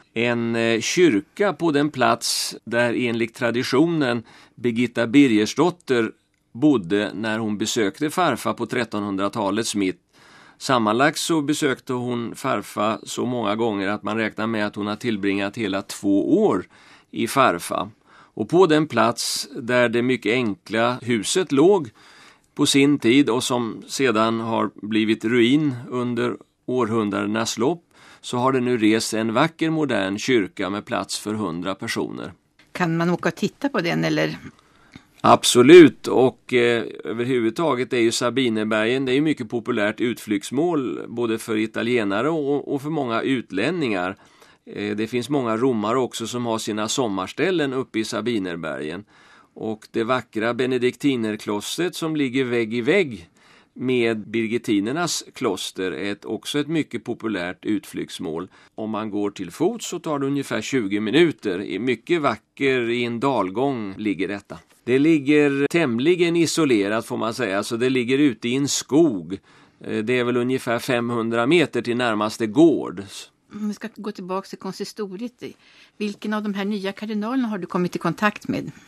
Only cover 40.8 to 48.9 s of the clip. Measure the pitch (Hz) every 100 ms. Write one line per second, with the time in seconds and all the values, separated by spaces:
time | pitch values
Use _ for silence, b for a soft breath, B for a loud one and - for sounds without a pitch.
40.8 | 123 65 53 117 120 110 - 107 110 -
41.8 | 113 123 101 98 135 165 139 143 - 139
42.8 | 143 160 127 113 - 131 - 90 120 180
43.8 | 135 98 90 98 b b b b - 101
44.8 | 104 104 110 123 117 147 120 110 131 117
45.8 | 104 123 120 - 113 120 120 110 - 107
46.8 | 110 - 123 98 92 - 160 180 143 131
47.8 | - 107 110 113 110 113 92 85 80 67
48.8 | 73